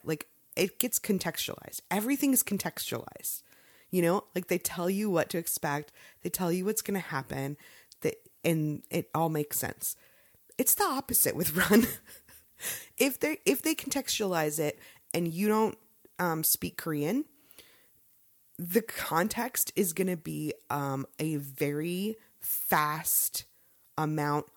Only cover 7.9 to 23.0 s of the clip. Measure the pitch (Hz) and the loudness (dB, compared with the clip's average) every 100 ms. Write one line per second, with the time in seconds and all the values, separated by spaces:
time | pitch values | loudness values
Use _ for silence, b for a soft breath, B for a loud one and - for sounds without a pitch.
7.9 | - 156 - - - - 165 151 147 - | -4 -4 -4 -10 -4 0 2 0 -2 -4
8.9 | 175 - - 160 156 147 - - - - | -4 -2 0 0 0 -2 -2 -4 -4 -8
9.9 | - b b b b _ - 262 - 403 | -8 b b b b _ 0 2 4 4
10.9 | 269 - 147 - - 151 156 175 208 - | 2 0 2 2 2 0 2 6 8 6
11.9 | - - - - - - - B B B | 0 -12 -20 -20 -20 -20 -12 B B B
12.9 | - 269 262 294 320 - 269 311 311 - | 0 0 2 -2 0 0 2 0 -2 -4
13.9 | 277 262 - 202 175 151 151 151 - B | -4 -2 -2 0 2 2 0 -2 -4 B
14.9 | B - - 175 160 208 214 220 - _ | B -6 -2 -2 0 2 4 2 0 _
15.9 | _ - - 180 160 160 - - - - | _ -12 -2 0 2 2 0 -2 -6 -4
16.9 | 151 147 240 311 B B B B B B | -2 0 0 -4 B B B B B B
17.9 | _ _ _ _ _ _ - 170 190 226 | _ _ _ _ _ _ -12 -2 0 0
18.9 | - - 160 196 - 220 - - - 202 | -4 0 2 2 0 -4 -2 -2 0 0
19.9 | 160 185 180 160 151 151 - - 147 139 | 0 0 -2 -4 -6 -4 -6 -4 -2 -2
20.9 | 135 139 - 156 151 139 135 147 147 160 | -2 -6 -4 -2 -2 -4 -2 -2 0 -2
21.9 | 180 202 220 b b - - - 170 151 | -2 -4 -6 b b -4 -4 0 2 2
22.9 | 156 | 0